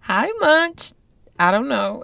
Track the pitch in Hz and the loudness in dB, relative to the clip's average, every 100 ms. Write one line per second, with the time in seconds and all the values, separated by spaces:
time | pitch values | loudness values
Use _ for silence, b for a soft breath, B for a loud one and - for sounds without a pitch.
0 | - 190 302 453 415 311 339 339 - _ | -2 -2 -2 0 2 4 2 -6 -14 _
1 | _ _ _ _ 175 196 269 226 196 214 | _ _ _ _ 0 2 -2 -4 -4 -6